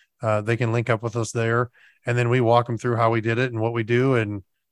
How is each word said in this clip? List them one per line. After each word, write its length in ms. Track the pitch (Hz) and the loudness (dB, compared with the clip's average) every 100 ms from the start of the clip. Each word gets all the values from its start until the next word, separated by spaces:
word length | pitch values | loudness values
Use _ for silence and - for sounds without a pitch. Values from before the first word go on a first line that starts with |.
| _ _ | _ _
Uh, 200 | 113 107 | -2 0
they 160 | 104 117 | 0 0
can 160 | 117 | 0
link 180 | 117 113 | 0 0
up 120 | 113 | -2
with 120 | 117 | -2
us 160 | 117 113 | -4 -4
there. 400 | 117 113 117 123 _ - _ | -2 0 0 -2 _ -20 _
And 140 | - 120 | -4 0
then 100 | 120 | 2
we 120 | 127 | 2
walk 260 | 113 120 120 | 4 4 2
them 120 | 113 | -2
through 180 | 123 113 | -2 0
how 140 | 113 | 2
we 100 | 113 | 0
did 180 | 110 113 | 0 0
it 140 | 127 | -2
and 80 | 113 | -2
what 120 | 113 | -2
we 120 | 117 | -2
do, 300 | 110 120 135 | 0 2 2
and, 280 | 123 104 101 - _ _ | 2 0 -6 -12 _ _